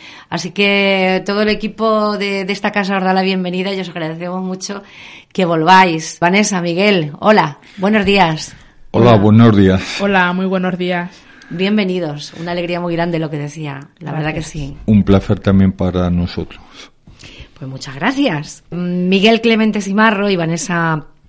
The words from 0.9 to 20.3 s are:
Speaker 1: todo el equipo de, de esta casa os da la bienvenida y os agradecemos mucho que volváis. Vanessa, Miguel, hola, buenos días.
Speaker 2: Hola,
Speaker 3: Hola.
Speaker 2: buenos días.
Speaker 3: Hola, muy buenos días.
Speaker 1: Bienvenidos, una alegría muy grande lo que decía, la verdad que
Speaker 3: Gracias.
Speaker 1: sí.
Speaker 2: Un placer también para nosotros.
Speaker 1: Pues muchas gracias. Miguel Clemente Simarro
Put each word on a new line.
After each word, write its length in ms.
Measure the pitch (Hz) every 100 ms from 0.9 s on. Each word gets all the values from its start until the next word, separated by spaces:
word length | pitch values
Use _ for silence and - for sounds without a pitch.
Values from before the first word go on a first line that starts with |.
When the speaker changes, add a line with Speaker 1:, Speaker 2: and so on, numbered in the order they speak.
| 196 185 185 185
Speaker 1:
todo 160 | 202
el 80 | 214
equipo 680 | 208 214 214 220 214 208 208
de, 260 | 202 196 190
de 80 |
esta 180 | 196 208
casa 260 | 208 196 196
os 60 |
da 100 | 185 190
la 80 |
bienvenida 500 | 190 190 180 180 185
y 60 | 190
os 100 | 180
agradecemos 540 | 170 160 160 175 185
mucho 400 | 185 185 - 202 - - - - _
que 100 | - 175
volváis. 720 | 165 160 185 190 160 160 -
Vanessa, 400 | 175 196 208 190
Miguel, 520 | 170 170 208 190 151 147
hola, 380 | 202 208 156 139 - -
buenos 280 | 190 214 196
días. 500 | 202 165 156 - - - - -
Speaker 2:
Hola, 220 | - 117
Speaker 3:
Hola. 60 | 110
Speaker 2:
buenos 340 | 104 110 117 101
días. 400 | 95 95 - -
Speaker 3:
Hola, 300 | 202 190 180
muy 120 | 185 190
buenos 320 | 185 185 180
días. 320 | 180 175 180 - - - -
Speaker 1:
Bienvenidos, 840 | 175 190 214 190 180 160 147 - -
una 140 | 170
alegría 260 | 175 170 175
muy 140 | 175 170
grande 240 | 170 165
lo 100 | 156
que 80 | 151
decía, 420 | 147 156 151 139 139 -
la 120 | 156
verdad 160 | 156 151
que 100 | 160
Speaker 3:
Gracias. 120 | 160
Speaker 1:
sí. 260 | 151 139 - -
Speaker 2:
Un 160 | 107
placer 360 | 95 98 - 95
también 340 | - 98 95
para 360 | 92 92 90 90
nosotros. 500 | 87 87 - 80 - - - - _ _ - - - - -
Speaker 1:
Pues 100 | 131
muchas 240 | 135 143
gracias. 720 | 135 190 269 277 151 151 - -
Miguel 720 | 170 180 180 180 190 214 226
Clemente 380 | 226 220 220 208
Simarro 480 | 196 202 220 196 202